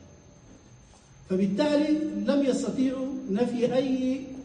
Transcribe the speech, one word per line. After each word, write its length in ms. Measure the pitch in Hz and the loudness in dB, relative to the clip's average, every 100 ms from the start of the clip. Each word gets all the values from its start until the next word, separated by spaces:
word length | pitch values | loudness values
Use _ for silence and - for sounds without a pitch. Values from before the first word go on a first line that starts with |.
| - - - - - - - - - - - - - | -20 -20 -20 -20 -20 -20 -20 -20 -20 -20 -20 -20 -4
فبالتالي 680 | 185 202 294 294 294 302 302 - 202 | 0 2 2 2 2 2 2 0 -2
لم 200 | 226 285 | 0 2
يستطيعوا 640 | 269 - 240 262 262 262 262 - 190 | 2 0 -2 0 0 0 -6 -6 -4
نفي 440 | 208 247 240 226 | 0 0 0 0
أي 460 | 262 269 262 254 269 - - | 2 0 0 0 -2 -6 -14